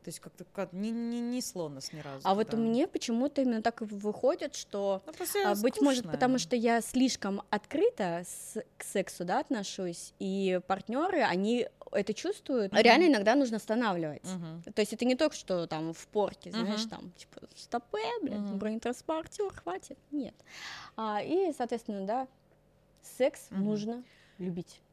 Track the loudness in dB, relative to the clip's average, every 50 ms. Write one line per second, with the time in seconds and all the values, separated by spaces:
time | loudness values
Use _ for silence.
0 | _ -12 -14 -12 -16 -18 _ -18 -20 _ _ -6 -6 -6 -4 -4 -2 -2 -2 -2
1 | -2 -2 -2 -2 -2 -2 -2 -4 -4 -4 -4 -4 -6 -6 -6 -10 -10 -10 -10 -10
2 | -10 -10 -10 -2 2 4 4 4 2 0 0 0 2 2 4 2 2 0 0 -6
3 | -2 0 0 0 0 0 2 2 2 2 2 2 0 0 -2 -2 -10 -8 -8 -4
4 | -4 -4 -2 2 2 2 4 2 -2 -8 -6 -10 -12 _ -4 -2 0 0 0 -2
5 | -4 -12 -8 -6 -6 -2 0 2 4 4 2 4 2 0 4 4 4 4 4 2
6 | 0 -4 0 2 2 2 4 2 0 0 0 2 4 4 4 4 2 0 2 4
7 | 4 4 2 0 -4 -4 -4 -4 -2 _ -2 -2 -2 _ 0 4 4 4 4 2
8 | -2 0 0 -4 -6 -8 -12 -12 -14 -10 -10 -10 -10 _ _ _ -14 -2 -2 -2
9 | -2 -2 -6 -6 -4 0 0 0 0 0 -2 -2 -2 -6 -6 -4 -4 -4 -6 -8
10 | -12 -16 _ _ -4 -2 0 2 2 2 2 2 2 0 -2 -2 -2 -4 -2 0
11 | 2 2 4 4 4 4 4 2 2 2 2 2 0 -2 _ _ -14 -2 0 0
12 | 0 0 -4 -4 -4 -4 -4 -4 _ -2 0 0 0 4 4 8 8 10 10 10
13 | 8 8 6 6 6 6 6 6 4 2 0 -4 -2 0 0 2 2 2 0 0
14 | -2 -4 -6 -8 -8 -8 -8 -8 -8 -8 -10 -12 -14 -6 0 0 0 0 0 0
15 | 2 2 4 4 2 0 0 -4 -4 -2 -2 -2 0 -2 -4 -4 -4 -4 -6 -8
16 | -14 _ 0 0 0 0 -2 _ -14 -8 -4 -2 -2 0 -2 -2 -4 -6 -8 -12
17 | -14 -16 -18 -20 -20 _ -20 -20 -20 -20 -20 -20 -10 _ -6 -6 -6 _ -6 -4
18 | -4 -4 -4 -4 -4 -4 -4 -4 -4 -4 -4 -4 -2 -2 -4 -2 -4 -4 -6 -4
19 | -4 -4 -4 -4 -4 -8 -6 -4 -4 -4 -4 -8 -8 -8 -8 -8 -10 -14 -18 _
20 | _ _ -6 -6 -6 -6 -12 _ -20 -20 -18 -16 -14 -14 -14 -14 -16 -14 _ -6
21 | -4 -2 -2 -2 0 0 2 2 2 2 0 -2 -4 -4 -4 -6 -4 -6 -6 -4
22 | -2 -2 -2 -2 -4 -6 _ _ _ _ _ _ _ _ _ _ _ _ _ _
23 | _ -20 0 2 2 2 2 -2 -16 -8 -4 -2 0 0 0 0 -2 -4 -6 -6
24 | -10 _ -20 -20 -20 _ _ -8 -6 -6 -4 -6 -8 -10 -16 -20 _ _